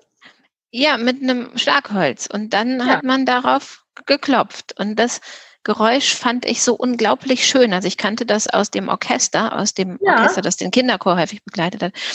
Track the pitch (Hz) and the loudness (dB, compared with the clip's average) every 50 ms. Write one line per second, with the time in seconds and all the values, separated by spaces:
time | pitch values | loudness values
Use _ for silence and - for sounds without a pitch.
0 | _ _ _ _ _ - _ _ _ _ _ _ _ _ - 240 277 302 277 220 | _ _ _ _ _ -20 _ _ _ _ _ _ _ _ -4 0 0 2 2 2
1 | 233 247 254 269 277 254 254 247 240 - - 240 - 285 285 285 - - 208 196 | 0 -2 -2 0 0 -2 0 -2 -4 -6 -6 -2 0 2 2 2 0 0 0 2
2 | 170 135 110 - - - - 202 214 220 - 202 226 247 262 254 247 262 254 254 | 2 2 0 -4 -8 -8 -6 -6 -4 -2 0 0 0 0 -2 0 0 0 0 0
3 | 285 254 262 269 262 254 247 247 254 254 254 277 - - - - _ _ _ - | 2 0 0 2 2 2 0 0 2 0 0 0 -2 -6 -16 -20 _ _ _ -16
4 | - - 277 285 - - 262 214 - - - - - - - - 190 208 214 226 | -2 -2 -2 0 2 2 2 2 2 0 -4 -14 -16 -16 -10 -6 -6 -4 0 0
5 | 233 240 - - - - - - - - _ _ _ - 208 - 214 226 247 277 | 0 0 0 -6 -10 -16 -20 -20 -20 -20 _ _ _ -2 0 2 4 4 4 4
6 | 262 - - - - 247 233 247 - - 240 - - 247 233 - - 254 240 233 | 2 0 -2 0 -2 -2 -2 0 -2 -2 -2 0 2 0 0 0 0 -2 0 2
7 | 220 208 254 - - 262 262 247 - - - 262 247 220 185 185 208 180 - - | 2 2 2 0 0 0 0 2 2 2 4 6 4 4 4 0 -2 -2 -4 -2
8 | - 190 214 240 240 226 208 214 - - - - 202 - - 196 196 170 208 - | -2 -2 -2 -2 -2 0 0 0 0 0 0 0 0 0 -2 -4 -2 -2 -4 -4
9 | - - - - - - - 160 220 - - - 196 208 - - 185 190 180 - | -2 -2 0 0 0 -2 0 -2 -2 -2 -2 -2 -2 -2 -2 -2 -4 -4 -4 -2
10 | 392 381 320 233 226 311 370 196 - 175 185 - 190 185 - 247 254 254 214 180 | 2 2 4 4 4 2 2 0 -2 -2 -2 -2 -4 0 2 2 2 2 0 0
11 | - 190 175 180 160 - 208 202 - - - 185 165 180 - - 185 180 - - | 2 2 2 2 2 0 -4 -10 -14 -10 -4 -4 -2 -2 -2 -4 -6 -6 -6 -8
12 | - - - | -10 -8 -8